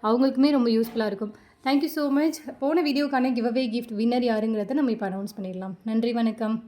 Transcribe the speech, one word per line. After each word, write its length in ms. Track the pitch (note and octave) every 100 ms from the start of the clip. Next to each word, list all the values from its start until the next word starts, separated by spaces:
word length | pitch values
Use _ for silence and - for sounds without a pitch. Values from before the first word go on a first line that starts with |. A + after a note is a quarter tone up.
| G#3+
அவங்களுக்குமே 440 | A#3 C4+ C4 C#4+ C#4+
ரொம்ப 120 | A#3 A3+
யூஸ்ஃபுல்லா 320 | A3+ A3+ G#3+
இருக்கும். 220 | G3 G#3 - - _ C4
Thank 160 | C#4 D4+
you 60 | D#4
so 80 | C#4+ C#4
much. 180 | D#4 - - B3+
போன 200 | C#4 D#4+ D4+
வீடியோக்கான 460 | C#4 C#4+ C4+ B3+ A#3+
கிவ் 100 | A#3
அவே 140 | A#3+ C4
கிஃப்ட் 240 | A3+ A#3+ G#3
வின்னர் 260 | A3+ B3 B3
யாருங்கிறத 480 | A3 A3 A3 G3+ C4+
நம்ம 160 | C4+ A3
இப்ப 100 | G3
அனௌன்ஸ் 260 | F#3+ G3+ -
பண்ணிடலாம். 380 | F#3+ F#3 F#3+ F3+ A3+
நன்றி, 220 | A3 A#3 A#3
வணக்கம். 340 | A3+ A3 A3 A3